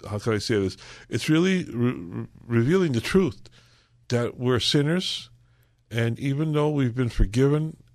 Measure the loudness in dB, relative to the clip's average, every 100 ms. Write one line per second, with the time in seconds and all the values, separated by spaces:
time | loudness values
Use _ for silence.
0 | -10 -8 -4 -2 0 0 0 -4 -14 -20
1 | -8 -6 0 2 2 0 -2 -2 -2 -2
2 | -8 -10 -12 -14 -2 0 2 2 2 0
3 | 0 2 2 -2 -14 -20 _ _ _ _
4 | -4 -2 -2 -2 0 2 2 2 2 0
5 | -4 -8 -12 -20 _ _ _ _ -8 -2
6 | -2 -2 -4 -2 0 0 0 0 0 0
7 | -2 2 2 4 4 2 -2 -8 _